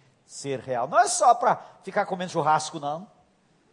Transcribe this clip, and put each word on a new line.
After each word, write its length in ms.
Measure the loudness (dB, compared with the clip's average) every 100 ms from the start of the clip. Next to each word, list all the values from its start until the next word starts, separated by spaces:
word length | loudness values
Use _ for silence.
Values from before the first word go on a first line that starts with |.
| _ _ _
ser 340 | -12 -6 -6
real. 280 | -4 -4 0
Não 120 | 2
é 80 | 2
só 260 | 4 4
pra 220 | 4 4 0 -4 -18
ficar 240 | -6 -4 -2
comendo 260 | -4 -4
churrasco, 480 | -2 2 2 0 -8
não. 300 | -8 -8 -12 _ _ _ _ _ _